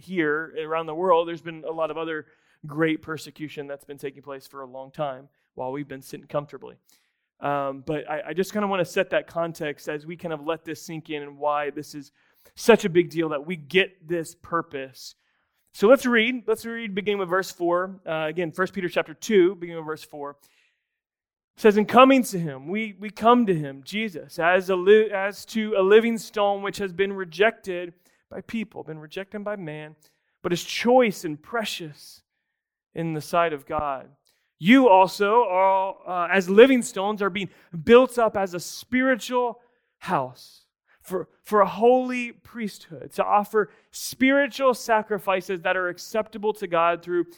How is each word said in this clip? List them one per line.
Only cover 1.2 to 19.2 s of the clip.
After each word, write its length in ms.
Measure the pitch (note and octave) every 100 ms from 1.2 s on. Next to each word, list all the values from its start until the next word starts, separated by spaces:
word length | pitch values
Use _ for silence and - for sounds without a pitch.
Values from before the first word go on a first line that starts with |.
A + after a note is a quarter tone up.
| E3+
There's 160 | E3+
been 200 | E3+ D#3+ D#3
a 40 |
lot 200 | E3 D#3
of 60 | D#3
other 280 | E3 D#3 D3+ _ _ _ D3+
great 380 | C#3+ D#3+ D#3
persecution 640 | D#3+ D#3 D3+ - D3+ D3+ C#3+
that's 180 | C#3+ -
been 140 | C#3+
taking 240 | C#3+ C#3
place 240 | C3+ C3+ -
for 140 | C#3
a 40 | C3
long 240 | C3 C3+
time 400 | C#3+ C#3+ C3 C#3 _ _
while 180 | - B2+
we've 160 | C#3 C#3
been 140 | C3+
sitting 240 | - D3 -
comfortably. 500 | D3 D3 C3 B2 B2 _ _ _ _ _ _
Um, 440 | C#3 C#3+ C#3 C3+ C3
but 240 | D3+ -
I, 200 | D3+ -
I 40 |
just 180 | D#3 F#3
kinda 160 | G#3 G3+
wanna 160 | G3
set 280 | E3+ G3 F#3
that 160 | D#3+ D3+
context 600 | E3+ E3+ D#3+ D3+ C#3+ -
as 200 | D3+ D#3
we 100 | E3+
kind 160 | E3+
of 100 | D#3 D3
let 200 | D#3+ D#3+
this 160 | D3+
sink 300 | - D#3+ D#3
in 100 | D3+
and 160 | C#3+ C#3+
why 320 | D3 D3 D3
this 240 | D3 D3
is 180 | D3+ C#3 _ _ _ _ -
such 280 | - G#3+
a 60 | G#3
big 200 | E3+ D#3
deal 200 | D#3 D#3+
that 160 | D3 D3+
we 100 | F3+
get 500 | C#3 E3 F#3+ _ D#3
this 300 | E3+ D#3 -
purpose. 800 | - E3+ D#3 C#3 C3 - - _ _ _ _ _ _
So 140 | - G3+
let's 180 | C4+ B3+
read. 380 | A#3 A3+ B3+ G#3+
Let's 180 | A3 A#3
read, 300 | A#3 A3+ F#3+
beginning 240 | G3+ G3+
with 100 | F3+
verse 220 | F#3 F3+
four. 480 | - F3 F3 F#3+ F#3+ -
Uh, 200 | D#3+ D#3
again, 240 | D#3+ E3+
First 220 | E3+ F#3
Peter 160 | G#3 F3
chapter 240 | F3 E3
two, 420 | D#3